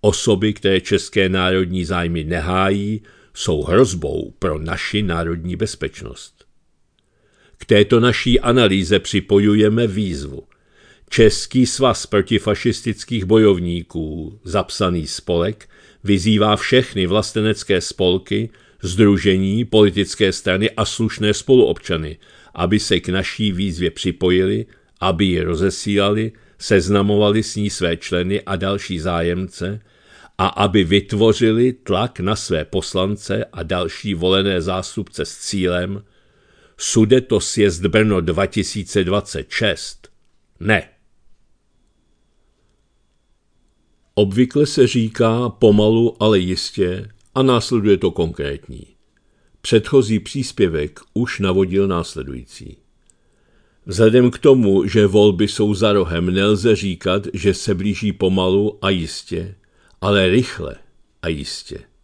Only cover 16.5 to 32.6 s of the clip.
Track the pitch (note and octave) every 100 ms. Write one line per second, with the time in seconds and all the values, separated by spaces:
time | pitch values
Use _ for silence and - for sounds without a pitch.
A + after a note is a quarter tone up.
16.5 | G#2+ - B2+ B2 G2 F2+ G#2 G#2 G#2+ G#2+
17.5 | G#2+ - F#2+ - - F2+ F#2 - G2+ A#2
18.5 | - _ _ F#2 F#2 G#2 G2 G2 F#2+ G2
19.5 | G#2+ A#2 A2 G#2 F2 F#2+ - G2+ F#2 -
20.5 | F#2 G#2+ - G#2+ - A2 - G#2 G#2 -
21.5 | B2+ - - - E2 D#2 D#2 _ - -
22.5 | D#2+ F2+ G#2 - F#2 F2+ F#2 F#2 - G#2+
23.5 | F2+ G2 E2 F2 - F#2 F2 F#2 F#2 F#2
24.5 | G#2 A#2 _ _ _ - E2+ G2 F2 E2
25.5 | E2 F#2+ - - G2+ G2 G#2+ A2+ - _
26.5 | _ - G2+ E2 G2+ G2+ G#2 G#2 G#2+ G#2+
27.5 | - G#2 - F2+ E2 - F2+ F2+ G2 -
28.5 | F#2+ F#2+ G2+ - F2 E2 E2+ E2+ F2 F#2
29.5 | - F#2 G#2+ _ _ _ - - - F#2+
30.5 | - G#2 G2+ E2+ G2+ G2 G#2 A2+ G#2+ A#2
31.5 | A2 B2 B2+ - F#2+ A#2 - F#2 G#2+ -
32.5 | E2